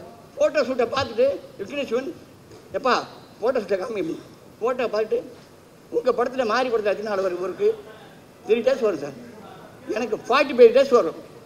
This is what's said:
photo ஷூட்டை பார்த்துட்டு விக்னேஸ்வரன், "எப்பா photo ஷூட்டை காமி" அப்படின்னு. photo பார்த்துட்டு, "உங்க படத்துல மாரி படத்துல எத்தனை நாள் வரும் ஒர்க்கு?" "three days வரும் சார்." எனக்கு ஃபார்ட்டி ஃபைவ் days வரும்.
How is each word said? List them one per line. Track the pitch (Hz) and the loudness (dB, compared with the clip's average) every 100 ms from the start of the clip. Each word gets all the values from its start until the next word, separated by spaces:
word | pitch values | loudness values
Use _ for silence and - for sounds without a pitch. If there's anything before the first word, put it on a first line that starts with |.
| - - - | -10 -20 -12
photo | - 294 302 | -2 0 2
ஷூட்டை | 247 254 233 | -2 0 -2
பார்த்துட்டு | 269 262 220 269 370 - - | -2 -4 2 2 0 -8 -14
விக்னேஸ்வரன், | 196 285 254 226 277 - - - - - - | -10 -8 -4 -4 -4 -10 -16 -20 -20 -20 -10
"எப்பா | 190 254 196 - - - | -4 0 0 -2 -14 -20
photo | - 220 262 | -6 -2 -2
ஷூட்டை | 190 196 | -2 -4
காமி" | 180 214 | -4 -6
அப்படின்னு. | 160 - - - - | -6 -8 -12 -20 -20
photo | - 226 254 226 | -6 -4 -2 -2
பார்த்துட்டு, | 214 214 233 - - - - - - - | -2 -2 -2 -4 -16 -20 -20 -20 -20 -6
"உங்க | 480 254 | -2 0
படத்துல | 214 247 262 233 | 0 0 -2 0
மாரி | 233 254 | 0 0
படத்துல | 226 208 | 0 0
எத்தனை | 190 214 | -2 -2
நாள் | 196 | -2
வரும் | 185 175 | -2 -2
ஒர்க்கு?" | 185 180 208 220 - - - - - - | -6 0 0 0 -6 -20 -20 -20 -20 -8
"three | - 240 | 0 2
days | 508 - | 2 2
வரும் | 214 160 | 0 -2
சார்." | 143 131 240 - - - - - - | -6 -12 -18 -20 -20 -20 -20 -16 -8
எனக்கு | 220 240 202 | -6 -4 -4
ஃபார்ட்டி | - 262 277 | 0 2 2
ஃபைவ் | 247 233 | 8 10
days | 226 269 | 10 6
வரும். | 240 165 - - - | 4 2 -4 -14 -20